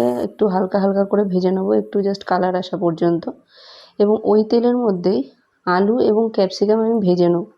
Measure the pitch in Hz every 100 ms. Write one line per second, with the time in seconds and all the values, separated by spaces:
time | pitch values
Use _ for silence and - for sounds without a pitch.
0 | 240 247 208 - 214 185 185 202 196 196
1 | 196 202 202 180 185 190 190 214 208 202
2 | 196 196 - 180 180 180 185 170 175 160
3 | 170 170 339 - _ - - - - -
4 | 208 220 214 214 214 233 240 247 233 185
5 | 180 226 269 _ _ _ - 180 202 240
6 | - 214 226 220 190 - 202 220 226 233
7 | 190 180 175 170 208